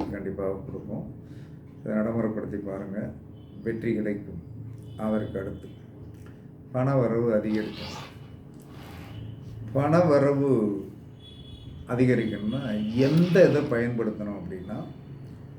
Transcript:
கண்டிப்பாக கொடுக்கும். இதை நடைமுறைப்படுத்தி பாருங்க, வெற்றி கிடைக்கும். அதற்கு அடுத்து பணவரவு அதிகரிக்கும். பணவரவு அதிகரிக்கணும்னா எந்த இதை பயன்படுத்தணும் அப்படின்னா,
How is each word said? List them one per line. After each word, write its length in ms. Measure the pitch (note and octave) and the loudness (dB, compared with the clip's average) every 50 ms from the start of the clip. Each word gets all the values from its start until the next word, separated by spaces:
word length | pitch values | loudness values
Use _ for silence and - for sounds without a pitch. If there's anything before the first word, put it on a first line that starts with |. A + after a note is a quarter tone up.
| G2 G2 | 0 -2
கண்டிப்பாக 500 | G2+ G2 F#2+ G2 F#2+ G2+ G2 F#2+ G2 F#2+ G2 | -4 -6 -6 -6 -4 -2 -2 -2 -4 -4 -6
கொடுக்கும். 400 | - G2 F#2 - G2+ G#2 - - - - - - - - - - - - - - - - - | -8 -10 -10 -8 -8 -8 -8 -8 -10 -12 -14 -16 -16 -16 -16 -16 -16 -16 -18 -18 -18 -18 -10
இதை 120 | - A2 G#2+ | -6 -2 0
நடைமுறைப்படுத்தி 680 | G#2+ G#2+ A2+ A2+ A2+ A2 G#2+ G#2+ G#2 - - G#2 G2+ G2+ | 0 0 2 0 0 0 0 -2 -2 -4 -4 -6 -6 -6
பாருங்க, 320 | G2+ F#2+ G2 G2+ G2+ G2 G#2+ - - - - - - - - - - - - - | -6 -6 -6 -6 -6 -6 -6 -6 -6 -8 -12 -14 -16 -18 -18 -18 -18 -16 -8 -6
வெற்றி 260 | A2+ A2+ A2 A2+ A#2 A2 | -4 -4 -2 0 0 0
கிடைக்கும். 500 | G#2 G#2+ G#2+ G2+ G2+ - - - E2+ - - - - - - - - - - - A2 G#2+ | 2 0 0 -2 -2 -6 -8 -10 -12 -12 -12 -12 -12 -12 -12 -12 -12 -14 -14 -8 -4 -2
அதற்கு 320 | A2 G#2+ G#2+ - - - G2 | 0 0 0 0 -2 -4 -4
அடுத்து 300 | F#2+ G2+ - - - - - - - - - - - - - - - - - - - - - - - - - | -4 -4 -8 -10 -12 -14 -16 -16 -18 -18 -18 -16 -16 -16 -16 -16 -16 -18 -18 -18 -18 -20 -18 -18 -16 -6 -2
பணவரவு 560 | B2+ B2+ C#3 C#3 C3 A#2+ A2 A2+ A#2 A#2+ A#2 A2 | 0 2 4 4 4 4 4 4 2 4 4 4
அதிகரிக்கும். 600 | G#2 G#2 A2 G#2+ G#2+ G#2 F#2+ F2 - - - - - - - - - - - - - - - D2+ - C#2+ - C2+ - - - - - - - - - - - - - - - - - - - - | 2 2 2 0 0 0 -2 -4 -8 -8 -10 -10 -10 -12 -14 -14 -16 -16 -16 -16 -18 -18 -18 -18 -18 -18 -18 -16 -16 -16 -14 -14 -14 -14 -12 -12 -12 -12 -12 -12 -12 -14 -14 -12 -12 -10 -2 0
பணவரவு 760 | C3+ C#3+ D3+ D#3+ F3 F3+ E3 D3 C#3 C#3 C#3+ C#3+ C#3 C#3 C#3 B2+ A2+ G#2+ G#2 G2 G2 G2 - - - - - - - - - - - - - - - - - - - - - | 2 4 6 6 6 8 8 8 8 8 6 6 4 4 4 6 4 4 2 0 -2 -6 -8 -12 -14 -16 -18 -18 -18 -18 -18 -18 -18 -16 -16 -16 -16 -16 -16 -14 -14 -6 -4
அதிகரிக்கணும்னா 720 | B2 A#2+ B2+ B2 B2 A2 G#2 G#2+ - G2+ G#2 G#2+ B2+ C#3 C#3 A2 G#2+ G#2+ G#2+ G#2+ A2+ B2+ C3+ | 2 4 6 6 6 4 4 0 -2 -2 -2 -2 -2 -2 -2 -2 -2 0 0 0 4 4 4
எந்த 300 | C#3+ D#3 E3+ F3 F3+ E3+ F#3+ E3+ - | 6 8 6 6 8 10 10 10 10
இதை 140 | C#3+ D3 C3 - A#2+ | 10 6 4 2 2
பயன்படுத்தணும் 680 | A#2 A#2+ A#2+ A#2+ A2+ A2 G#2+ G2+ G#2 G#2 G2+ G2+ F#2 | 2 2 2 0 0 0 0 -2 -2 -4 -6 -6 -6
அப்படின்னா, 380 | F2 E2+ F#2 F#2 F2 F#2+ G#2+ C#3+ E3 - - - - - - - - - - - - - - | -8 -8 -8 -8 -8 -8 -8 -8 -8 -10 -12 -14 -14 -16 -14 -14 -14 -14 -14 -14 -16 -16 -16